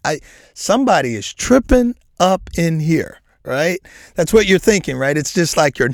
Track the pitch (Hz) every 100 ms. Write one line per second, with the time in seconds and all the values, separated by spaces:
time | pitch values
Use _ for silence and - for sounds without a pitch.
0 | 147 156 - - _ - - 233 247 170
1 | 127 110 - - - 254 - 254 240 -
2 | _ - 185 185 - - 170 160 156 156
3 | - - _ _ 120 131 170 180 - -
4 | - - 165 220 196 185 - 202 - 131
5 | 135 151 139 180 160 170 147 - 123